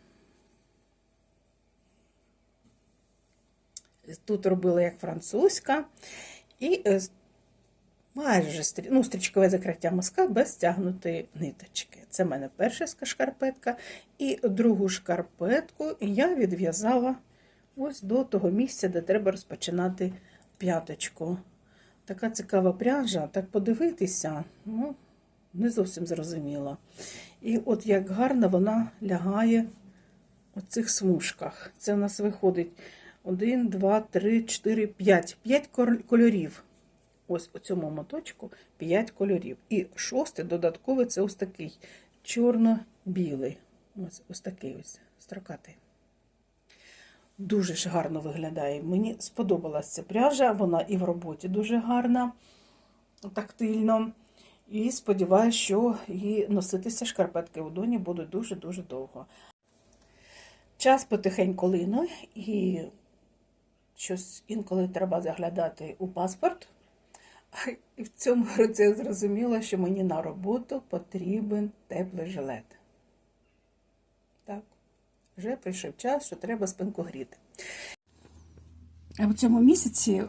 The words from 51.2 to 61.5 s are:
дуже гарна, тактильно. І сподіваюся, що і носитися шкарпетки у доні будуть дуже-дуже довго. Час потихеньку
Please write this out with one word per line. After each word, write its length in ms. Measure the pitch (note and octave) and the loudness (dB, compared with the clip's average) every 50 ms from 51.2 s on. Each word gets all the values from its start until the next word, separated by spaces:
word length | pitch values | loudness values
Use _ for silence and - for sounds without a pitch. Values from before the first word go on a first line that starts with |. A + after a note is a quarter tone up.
| F3 D#3+ D3+ - - | -6 -10 -10 -8 -6
дуже 300 | F#3 F#3 G#3 G#3+ A3 A#3 | -4 -2 -2 -2 0 0
гарна, 540 | A#3 A3+ A#3 B3 B3 A#3+ A#3+ B3 B3 B3 A#3+ - _ _ _ _ _ _ _ _ _ _ _ _ _ _ _ _ _ - G3 - | 0 0 0 0 2 2 4 2 2 2 -2 -4 _ _ _ _ _ _ _ _ _ _ _ _ _ _ _ _ _ -16 -10 -8
тактильно. 800 | G#3 G#3 - - - A#3 G#3+ A3 A3 G#3+ A3+ A3 A3 A3+ A3+ - _ _ _ _ - - - _ _ _ - | -8 -8 -8 -8 -4 -4 -2 0 2 2 2 2 2 0 -2 -8 _ _ _ _ -20 -20 -20 _ _ _ -8
І 220 | G#3 G#3+ A3+ B3 | -4 -2 -2 0
сподіваюся, 640 | - - - A3 G3 F#3+ F3+ F3 F#3 G3+ A3+ A#3 A#3 | -2 -2 0 0 2 2 4 6 6 6 6 6 4
що 400 | - - - G3 G#3+ A#3+ A#3+ A3 - - | 2 0 2 2 2 2 2 0 -2 -6
і 400 | - F3+ F#3 G3+ G#3 A3 G#3+ - - | -8 -8 -6 -4 -2 0 0 0 2
носитися 560 | G3+ F#3+ F#3+ - G3 F#3 F#3+ A#3 A3+ - A#3+ | 2 0 0 0 -2 -2 -2 -2 -2 -2 -2
шкарпетки 560 | - - - F3 F3 - E3+ E3+ - - D#3+ | -2 0 0 0 0 0 -6 -6 -6 -8 -10
у 80 | D#3 D#3 | -10 -8
доні 280 | D#3+ F3+ G#3+ A#3 A#3+ | -6 -4 -2 -2 -2
будуть 320 | G3+ F3+ F3 F3 E3+ D3+ D#3+ | -2 -2 -4 -6 -6 -6 -6
дуже-дуже 540 | F#3 G#3 A#3 - F#3+ - - E3 F3+ F#3 E3+ | -6 -6 -6 -6 -8 -10 -10 -10 -10 -10 -10
довго. 420 | - B2+ C3 C3+ - - B2+ - - - - - - - _ _ _ _ _ _ _ _ _ _ _ _ _ _ - - - - - - _ _ _ _ | -10 -10 -10 -12 -12 -14 -18 -18 -18 -20 -20 -20 -20 -20 _ _ _ _ _ _ _ _ _ _ _ _ _ _ -20 -20 -20 -20 -20 -20 _ _ _ _
Час 280 | - - C4 C4+ C4+ - | 2 4 6 6 4 4
потихеньку 640 | - A3 G#3 G3+ F#3+ F#3+ A3 F#3 F#3+ | 0 -2 0 0 0 0 2 0 0